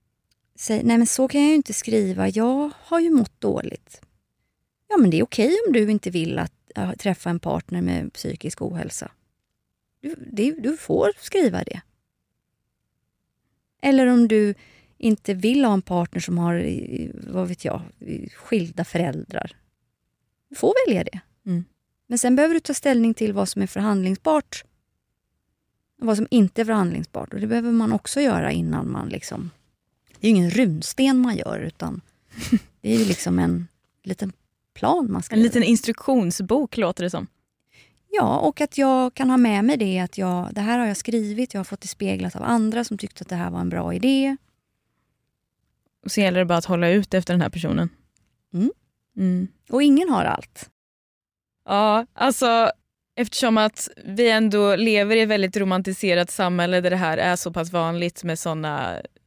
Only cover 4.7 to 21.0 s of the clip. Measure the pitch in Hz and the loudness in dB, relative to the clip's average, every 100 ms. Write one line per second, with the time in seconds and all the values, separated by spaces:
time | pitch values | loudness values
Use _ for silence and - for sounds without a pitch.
4.7 | _ - 415 208 160 233 - 233 392 453 | _ -2 4 4 4 0 0 2 2 2
5.7 | 240 208 208 190 180 165 - 170 _ _ | 2 2 0 -2 -4 -4 -4 -6 _ _
6.7 | - 185 - 202 180 175 170 - 156 - | -8 -6 -4 -4 -4 -2 -4 -2 -6 -4
7.7 | 180 175 175 - - 160 160 - - 175 | -4 -2 -4 -6 -10 -10 -10 -10 -10 -8
8.7 | 170 160 - - _ _ _ _ _ _ | -8 -10 -10 -14 _ _ _ _ _ _
9.7 | _ _ _ 277 339 - 208 247 320 226 | _ _ _ -12 -12 -10 -2 -2 0 -4
10.7 | 320 - - 403 - - 392 277 175 - | -4 -2 0 0 -2 -4 0 2 0 -6
11.7 | - - _ _ _ _ _ _ _ _ | -10 -16 _ _ _ _ _ _ _ _
12.7 | _ _ _ _ _ _ _ _ _ _ | _ _ _ _ _ _ _ _ _ _
13.7 | _ 277 269 254 247 233 214 208 202 - | _ 2 6 6 6 6 6 2 0 -10
14.7 | _ _ _ 226 214 - 190 214 269 254 | _ _ _ 0 0 -2 -2 2 4 4
15.7 | 196 - 180 175 175 175 175 170 170 117 | 2 0 -2 -2 -4 -4 -2 0 0 -2
16.7 | - - - 78 - - 180 180 180 - | -6 -6 -8 -8 -12 -10 -6 -4 -6 -6
17.7 | - 165 - - - - - - 220 165 | -8 -10 -18 -12 -10 -12 -14 -4 -2 -2
18.7 | - 175 170 170 147 - - - - _ | -6 -6 -2 -4 -4 -8 -10 -10 -12 _
19.7 | _ _ _ _ _ _ _ _ 277 247 | _ _ _ _ _ _ _ _ -2 0
20.7 | 480 480 190 | 2 2 0